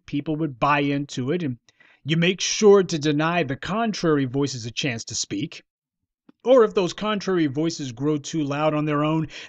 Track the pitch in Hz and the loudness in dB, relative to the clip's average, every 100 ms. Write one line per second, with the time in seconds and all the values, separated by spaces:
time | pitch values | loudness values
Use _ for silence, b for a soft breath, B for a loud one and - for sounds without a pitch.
0 | - 147 147 151 160 120 143 147 143 143 | -6 -6 -4 -4 -4 -2 2 2 2 -2
1 | 143 - 127 175 151 120 _ b b b | -4 -6 -4 -2 -4 -6 _ b b b
2 | 135 160 170 190 - - 214 202 180 165 | -2 2 2 0 -4 4 6 6 4 0
3 | 151 147 160 175 139 135 - 202 233 - | 0 0 0 0 -2 -4 -6 -4 -2 0
4 | 165 147 131 139 143 131 113 - 151 117 | 2 2 2 0 -2 -4 -8 -4 -4 -4
5 | - - - 101 151 - _ _ _ _ | -8 -8 -6 -6 -8 -10 _ _ _ _
6 | _ _ _ - 233 262 208 185 175 - | _ _ _ -4 4 6 6 4 0 -2
7 | 208 208 - 180 151 131 165 160 139 117 | -4 -2 0 0 0 0 -2 -4 -8 -4
8 | 147 151 135 165 143 143 156 151 151 147 | -2 -2 -2 -4 -2 0 0 0 0 0
9 | 151 160 151 B | 2 0 -2 B